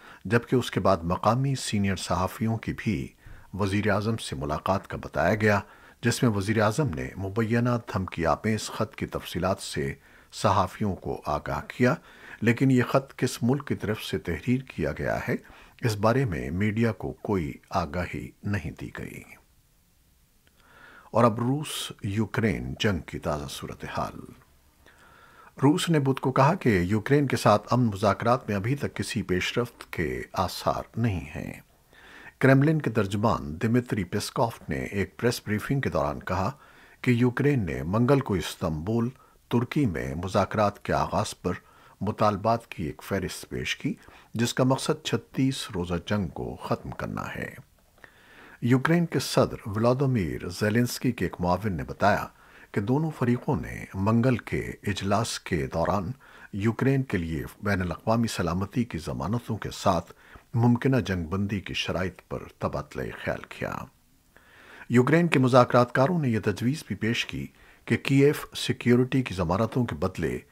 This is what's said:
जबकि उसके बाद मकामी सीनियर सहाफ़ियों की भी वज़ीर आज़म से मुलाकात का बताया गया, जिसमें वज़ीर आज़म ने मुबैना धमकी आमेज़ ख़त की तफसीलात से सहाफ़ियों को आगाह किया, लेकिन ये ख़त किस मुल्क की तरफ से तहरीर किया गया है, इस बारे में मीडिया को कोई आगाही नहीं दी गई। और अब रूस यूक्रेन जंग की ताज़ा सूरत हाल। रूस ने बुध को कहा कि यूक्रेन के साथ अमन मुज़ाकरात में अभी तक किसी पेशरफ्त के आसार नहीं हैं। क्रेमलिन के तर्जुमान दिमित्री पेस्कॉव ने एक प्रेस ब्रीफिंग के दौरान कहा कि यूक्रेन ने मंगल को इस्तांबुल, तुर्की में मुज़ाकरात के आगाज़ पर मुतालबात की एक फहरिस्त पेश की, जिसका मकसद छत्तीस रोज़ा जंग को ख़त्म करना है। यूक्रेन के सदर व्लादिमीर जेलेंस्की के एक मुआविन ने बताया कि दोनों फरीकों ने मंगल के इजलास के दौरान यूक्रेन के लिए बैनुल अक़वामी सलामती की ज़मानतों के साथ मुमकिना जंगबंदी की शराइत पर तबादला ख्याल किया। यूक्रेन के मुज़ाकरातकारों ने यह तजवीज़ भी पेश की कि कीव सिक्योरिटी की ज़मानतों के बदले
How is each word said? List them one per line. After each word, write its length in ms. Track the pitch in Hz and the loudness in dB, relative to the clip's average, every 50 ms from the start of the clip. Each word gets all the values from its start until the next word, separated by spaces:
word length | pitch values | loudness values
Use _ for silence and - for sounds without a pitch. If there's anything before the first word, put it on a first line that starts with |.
| - - - - - | -20 -20 -20 -14 -4
जबकि 300 | 95 110 117 - - - | -2 0 0 0 0 0
उसके 240 | 123 110 - - 113 | 0 0 0 -2 0
बाद 240 | 90 98 95 87 82 | 2 2 2 2 0
मकामी 500 | 85 90 - - 104 113 127 135 139 135 | -2 -4 0 2 2 2 2 0 -2 -2
सीनियर 400 | 131 - - - 104 101 98 98 92 | -4 -4 -2 -2 0 0 0 0 -2
सहाफ़ियों 580 | - - 92 87 92 95 - - 110 113 113 104 | -2 -2 -2 -2 -2 -2 -2 -2 -2 -2 -2 -2
की 140 | - - 71 | -4 -6 -8
भी 400 | - - 117 101 69 67 - - _ _ - - - - - - | -4 -2 -2 -2 -2 -4 -8 -12 _ _ -20 -20 -20 -18 -12 -6
वज़ीर 360 | 92 104 98 95 104 98 107 | -4 -2 0 0 0 2 2
आज़म 260 | 95 104 101 113 113 113 | 2 2 0 -2 -4 -4
से 180 | - - - | -6 -8 -8
मुलाकात 500 | 69 73 73 73 78 - - 95 98 - | -8 -4 -4 -4 -4 -2 -2 -2 -2 -2
का 100 | - - - | -6 -10 -10
बताया 360 | - - - 69 76 87 110 | -10 -6 -2 0 2 2 2
गया, 260 | 107 107 107 104 98 - - - - - - - _ | 2 4 2 2 2 0 -6 -14 -20 -20 -20 -14 _
जिसमें 280 | - 117 113 - - 123 | -2 -2 0 2 2 2
वज़ीर 300 | 104 101 95 98 107 113 | 2 0 0 0 2 2
आज़म 320 | 107 107 107 156 151 120 - | 2 2 2 0 -2 -2 -2
ने 160 | - - 131 - - | -4 -6 -8 -8 -8
मुबैना 580 | 98 95 98 117 117 104 117 117 120 123 120 120 - - | -8 -4 -2 -2 0 0 0 2 2 2 0 -2 -2 -4
धमकी 360 | - 104 92 87 - - 82 | -4 -4 -4 -4 -4 -2 0
आमेज़ 440 | 80 73 - - 107 110 107 - - | 2 0 2 0 0 -2 -2 -4 -6
ख़त 240 | - - 110 - - | -4 -4 -4 -4 -4
की 120 | - 95 - | -8 -8 -6
तफसीलात 520 | - 73 - - - 90 82 90 98 - | -6 -8 -8 -6 -4 -2 0 0 0 -2
से 360 | - - - - 71 69 69 - - - - - - _ | -4 -6 -4 -4 -4 -4 -6 -8 -14 -20 -20 -20 -20 _
सहाफ़ियों 640 | - - - 107 95 101 92 90 - - 110 104 90 | -8 0 2 4 4 4 2 0 -2 -2 -2 -2 -2
को 240 | - - - 64 - - - | -4 -6 -6 -6 -6 -4 -4
आगाह 320 | 76 76 - - 69 76 - - | -4 -2 -2 -4 -6 -6 -6 -8
किया, 260 | - - 123 123 151 - - - - - - - - - | -2 2 2 2 2 0 -6 -14 -20 -20 -20 -20 -10 0
लेकिन 280 | 107 110 117 - 143 135 | 2 2 2 4 4 4
ये 120 | 131 123 117 | 4 4 4
ख़त 320 | - - 143 139 - - - | 2 2 0 0 -2 -4 -4
किस 240 | 139 120 - - | -4 -4 -2 0
मुल्क 260 | 117 117 135 147 143 - | 0 0 0 0 -2 -4
की 60 | 113 | -6
तरफ 240 | - - 95 107 - | -4 -2 -4 -4 -4
से 160 | - - - 92 | -4 -6 -6 -6
तहरीर 460 | - - 82 80 - - 123 131 131 - | -4 -4 -6 -4 -2 -2 -2 -2 -2 -6
किया 220 | - - 82 71 73 | -6 -4 -4 -4 -2
गया 220 | - 73 62 55 55 | -2 -2 -2 -2 -2
है, 200 | - - 131 - - - - - - - - - | -2 -4 -6 -6 -8 -14 -20 -20 -20 -20 -10 -4
इस 120 | - 120 104 | -2 -2 0
बारे 280 | 101 101 110 117 131 139 | 2 2 2 2 2 0
में 240 | 113 85 67 62 65 | 0 -2 -4 -4 -4
मीडिया 400 | 78 92 104 110 104 113 117 113 107 | -2 0 0 0 2 2 2 0 0
को 220 | - - 69 67 - - | -2 -6 -8 -8 -6 -4
कोई 360 | - 104 95 80 69 - - - _ - | -2 0 0 0 -2 -6 -10 -12 _ -2
आगाही 580 | 95 87 73 73 90 87 - - 73 60 65 - _ - | -2 -2 -2 -2 -4 -4 -4 -6 -8 -10 -10 -14 _ -6
नहीं 240 | 104 104 98 - - | -4 -4 -2 -4 -6
दी 200 | 55 - 69 - - | -8 -10 -12 -12 -10
गई। 280 | - - - - - - - - - _ _ _ _ _ _ _ _ _ _ _ _ _ _ _ _ _ _ _ _ _ _ _ _ _ _ - - - - - - - - | -10 -12 -12 -12 -16 -18 -20 -20 -20 _ _ _ _ _ _ _ _ _ _ _ _ _ _ _ _ _ _ _ _ _ _ _ _ _ _ -20 -20 -20 -20 -20 -20 -18 -2
और 120 | - 107 120 | 4 4 6
अब 140 | 120 107 117 | 6 4 2
रूस 320 | 117 123 135 151 151 - - - - - - - - | 0 0 0 -2 -4 -6 -6 -8 -8 -8 -10 -8 -6
यूक्रेन 720 | 98 98 110 110 98 - - 107 110 80 60 62 64 67 - | -4 -2 0 -2 0 0 0 2 2 0 0 -4 -6 -4 -2
जंग 200 | - 107 98 82 | 0 0 0 0
की 160 | - - - 76 | -4 -6 -10 -6
ताज़ा 280 | - 87 76 73 73 69 | -4 -4 -4 -4 -6 -8
सूरत 360 | - - - - - - - | -10 -10 -12 -12 -12 -12 -12
हाल। 340 | - - - - 50 - - - - - - - _ _ _ _ _ _ _ _ - - _ - - - - - - - - - - _ - | -8 -6 -6 -6 -6 -8 -12 -16 -18 -20 -20 -20 _ _ _ _ _ _ _ _ -20 -20 _ -20 -20 -20 -20 -20 -20 -20 -20 -20 -20 _ 2
रूस 300 | 127 139 160 180 - 175 | 4 4 4 4 2 2
ने 80 | 170 151 | 2 4
बुध 200 | 135 135 131 - | 4 2 0 2
को 120 | - 139 | 0 2
कहा 240 | 127 - 131 147 180 | 4 6 6 6 4
कि 140 | 190 - 131 107 92 87 | 4 4 4 4 4 4
यूक्रेन 420 | 87 107 110 - - 135 147 143 | 2 2 0 2 4 4 4 4
के 100 | 127 - | 2 0
साथ 360 | 113 - 120 104 104 - - | 4 6 6 6 6 4 2
अमन 120 | 117 123 127 | 2 2 4
मुज़ाकरात 600 | 113 104 98 110 101 101 - - 117 120 120 - - | 2 0 2 2 2 2 2 2 2 2 2 0 -2
में 60 | 104 | -2
अभी 180 | 98 92 117 139 | -2 0 -2 -2
तक 180 | 139 - 98 | -2 -4 -6
किसी 300 | - - 104 - - 107 | -4 -6 -6 -4 -4 -4
पेशरफ्त 640 | 90 - 92 90 - - - - - - - - - - - | -2 0 0 0 0 -2 -2 -2 -2 -4 -6 -14 -18 -10 -6
के 140 | - 85 69 64 62 - - - - | -4 -2 -2 -2 -4 -8 -6 -4 -2
आसार 500 | 92 85 - - - 85 67 58 - - - 113 | -2 -2 -4 -2 -2 -2 -2 -2 -6 -8 -4 -2
नहीं 220 | 113 117 95 82 65 | 0 0 0 -2 -6
हैं। 380 | - - 65 50 50 50 - - _ _ _ _ _ _ - - - - - - - - _ | -6 -8 -8 -8 -8 -10 -14 -16 _ _ _ _ _ _ -20 -20 -20 -20 -20 -20 -20 -2 _
क्रेमलिन 400 | - 127 135 135 139 156 160 156 | 6 6 8 8 6 6 4 2
के 100 | 139 139 | 0 0
तर्जुमान 640 | 117 120 104 95 101 101 107 113 87 - - 71 78 90 | 0 0 0 0 0 2 2 2 2 0 -2 -6 -4 -2
दिमित्री 420 | 120 113 117 123 117 - - 104 92 | 0 2 2 2 2 0 -2 -2 -2
पेस्कॉव 460 | - - 104 - - - - 127 117 - - - - | -2 -4 -4 -4 -4 -2 0 0 0 -2 -6 -8 -6
ने 80 | 80 67 64 - | -4 -4 -4 -4
एक 220 | 98 101 92 - - - | -2 -4 -4 -4 -4 -2
प्रेस 240 | - 120 123 - - | 0 0 0 -2 -4
ब्रीफिंग 360 | - 104 104 - - 139 139 | -4 -4 -4 -2 -2 -2 -2
के 80 | 127 101 | 0 0
दौरान 300 | 80 80 71 73 71 64 | 0 0 0 0 -2 -4
कहा 260 | - - 92 95 95 107 135 - - - - - - - - _ - | -4 -2 -2 0 0 -2 -4 -6 -14 -20 -20 -20 -20 -20 -18 _ 0
कि 180 | 127 123 117 | 2 4 4
यूक्रेन 420 | 123 123 120 - 139 143 147 127 101 | 4 2 2 2 2 2 2 2 0
ने 180 | 78 67 62 69 | -2 -4 -4 -4
मंगल 360 | 82 95 110 123 123 143 139 | -2 2 2 4 4 4 2
को 160 | 127 - 104 | 2 0 -2
इस्तांबुल, 760 | 87 78 - - - - 85 80 76 78 104 113 117 113 120 - - - _ _ - _ _ | -2 -2 -4 -6 -4 -4 -4 -4 -4 -4 -2 -2 -2 -2 -4 -6 -10 -20 _ _ -20 _ _
तुर्की 340 | - 120 120 - - 156 147 | 0 0 0 0 0 0 0
में 280 | 110 82 65 60 65 69 | 2 0 -2 -4 -4 -6
मुज़ाकरात 640 | 82 90 95 - 107 95 - - 107 104 104 - - | -6 -6 0 2 2 2 2 2 0 0 0 0 -4
के 140 | - - | -4 -2
आगाज़ 420 | 85 71 76 82 - 90 104 - - - - | 0 0 0 0 0 -2 -2 -2 -6 -6 -4
पर 120 | 87 92 - - - - - - - - _ | -4 -4 -4 -8 -16 -20 -20 -20 -20 -10 _
मुतालबात 640 | - 101 104 - 113 104 104 90 104 113 117 117 - | -4 -4 -2 2 2 2 2 2 2 0 0 0 -2
की 200 | - - - 85 76 | -8 -10 -8 -8 -8
एक 140 | - - | -8 -10
फहरिस्त 440 | - - 101 95 90 87 - - - | -8 -4 -4 -4 -4 -4 -8 -10 -12
पेश 280 | - - 62 64 - - | -10 -8 -6 -4 -6 -6
की, 220 | - - 139 - - - - - - - _ - | -4 -4 -4 -6 -6 -10 -18 -20 -20 -20 _ -4
जिसका 280 | 113 117 117 - - 131 | -2 -2 0 0 2 2
मकसद 380 | 127 131 131 - - 160 - - | 2 2 0 0 -2 -4 -2 -2
छत्तीस 600 | - - 113 - _ - - 135 135 135 - - - | -4 -4 -4 -4 _ -2 0 0 0 0 -2 -8 -6
रोज़ा 260 | - 90 90 87 87 85 - - | -4 -4 -2 -2 -2 -4 -2 -2
जंग 200 | 107 104 95 76 | -2 -2 -2 -2
को 240 | 69 - 62 60 64 - - | -4 -6 -8 -8 -8 -10 -6
ख़त्म 260 | - 120 - - - | -4 -4 -4 -4 -10
करना 300 | - - 60 53 52 50 - - | -10 -8 -8 -6 -6 -8 -8 -8
है। 260 | - - - - - - - _ _ _ _ _ _ _ - - _ _ - - - - - - - - | -8 -8 -8 -10 -10 -14 -18 _ _ _ _ _ _ _ -20 -20 _ _ -20 -20 -20 -20 -20 -20 -10 -4
यूक्रेन 420 | - 120 127 131 127 160 165 175 170 | 2 4 4 4 4 4 4 4 2
के 140 | 165 - 139 | 2 0 -2
सदर 380 | - - - - 120 90 - - - 110 | -2 2 4 4 4 4 0 -6 -10 -6
व्लादिमीर 800 | 98 110 113 120 127 135 143 135 127 113 90 76 62 - - - | -2 2 2 2 4 4 2 2 2 2 0 0 -2 -6 -6 -8
जेलेंस्की 600 | 92 - 107 104 107 120 123 120 - - - 131 | -4 0 0 2 4 4 2 2 -2 -2 -2 -2
के 120 | 120 - 90 | 0 0 -2
एक 120 | 82 - - | -4 -2 -2
मुआविन 340 | 90 87 90 92 104 110 92 | 0 0 0 0 0 -2 -4
ने 80 | 76 | -4
बताया 480 | 65 - - - - 101 101 - - - - _ - - - - - - - | -6 -8 -2 2 4 4 4 2 0 -6 -12 _ -20 -20 -20 -20 -20 -6 -4
कि 60 | 117 | -4
दोनों 300 | 101 104 127 147 160 160 | 0 0 0 0 0 -2
फरीकों 440 | 147 - 131 117 120 123 - - 143 | -2 0 2 2 2 0 0 -2 -2
ने 300 | 85 62 57 58 55 - - - 95 | -2 -2 -6 -8 -10 -12 -8 -4 0
मंगल 380 | 98 107 113 117 117 131 127 101 - - | 2 4 4 4 4 4 2 0 -2 -4
के 100 | - 73 - 57 - - - | -4 -4 -4 -4 -8 -6 -4
इजलास 520 | 104 98 - 98 98 104 104 117 - - - | -4 -4 -2 0 0 2 2 0 -2 -4 -8
के 160 | - - 95 80 67 | -4 -4 -2 -2 -2
दौरान 460 | 65 - 82 85 85 87 101 - 85 131 - - - - - - - - | -2 0 0 0 2 0 0 -2 -4 -8 -10 -14 -20 -20 -20 -18 -10 -8
यूक्रेन 460 | 98 98 113 107 - 120 131 135 139 | -2 0 0 0 2 2 2 2 2
के 160 | 131 - - 95 | 0 0 -2 -2
लिए 260 | 85 80 80 73 - - - - - | -2 -2 -2 -4 -4 -6 -10 -6 -2
बैनुल 260 | 101 101 90 92 87 | 0 0 0 0 -2
अक़वामी 380 | 82 - - - 113 117 117 107 | -4 -4 0 0 2 2 2 0
सलामती 560 | - - 92 82 82 92 98 98 - 127 117 | -2 -2 -2 0 0 -2 -4 -2 -2 -2 -2
की 140 | - - 85 | -2 -4 -6
ज़मानतों 580 | 76 76 67 62 67 87 110 120 - - 113 | -6 -6 -6 -4 -4 -2 -2 -4 -4 -4 -6
के 140 | - - - | -6 -6 -8
साथ 420 | - - - 104 92 85 - - - - - - - - - _ - | -10 0 0 2 2 2 -2 -6 -12 -20 -20 -20 -20 -20 -14 _ 0
मुमकिना 440 | 120 113 120 120 117 - 139 135 123 | 4 4 6 4 4 4 2 2 2
जंगबंदी 580 | 92 - 95 90 85 76 90 98 101 98 110 98 | 2 0 -2 -2 -2 -2 -2 -2 -2 -2 -2 -4
की 140 | - - - | -6 -6 -6
शराइत 460 | - - - 87 82 95 92 - - - _ | -4 -4 -2 -2 -2 -4 -4 -6 -10 -12 _
पर 160 | - 62 - - - _ | -10 -10 -10 -12 -10 _
तबादला 420 | - 90 80 78 71 - - 65 64 55 - | -6 -4 -4 -4 -8 -8 -8 -8 -6 -6 -8
ख्याल 300 | - - - 67 - - - | -6 -6 -6 -6 -6 -8 -14
किया। 200 | - - - 50 - - - - _ _ _ _ _ _ _ _ _ - - _ - - - - - - - - | -10 -8 -6 -6 -6 -8 -10 -14 _ _ _ _ _ _ _ _ _ -20 -20 _ -20 -20 -20 -20 -20 -20 -4 4
यूक्रेन 380 | 117 120 123 123 147 170 175 165 | 4 6 6 6 6 4 4 4
के 100 | - 147 | 4 4
मुज़ाकरातकारों 800 | 131 127 123 127 120 - - 123 123 123 - 135 131 151 180 170 | 4 6 8 6 6 8 6 4 4 4 4 2 2 2 2 0
ने 100 | 147 127 | 0 0
यह 120 | 113 107 | 0 2
तजवीज़ 420 | 95 110 95 - 113 120 143 160 - - | 0 0 -2 0 0 -2 -2 -2 -6 -8
भी 60 | 101 | -6
पेश 280 | - - 107 120 - - | -4 -2 -2 -2 -2 -4
की 180 | - - - 69 - - _ - - - _ _ | -4 -6 -8 -8 -10 -12 _ -20 -20 -20 _ _
कि 100 | - 120 - | -2 -2 0
कीव 460 | - - 139 135 139 147 143 - - - - | 2 2 4 6 6 6 4 2 -4 -10 -10
सिक्योरिटी 640 | - - - 131 - - 120 120 120 127 127 - 135 | -6 -4 -4 -4 0 4 4 6 6 4 4 2 0
की 120 | 123 - - | 0 0 -2
ज़मानतों 500 | 90 90 80 87 98 113 110 - 131 120 | -2 0 0 2 2 0 0 0 0 0
के 120 | 113 90 73 | 0 -2 -2
बदले 380 | 90 92 - - 82 67 62 - - _ | -2 -2 -2 -2 -2 -2 -2 -4 -8 _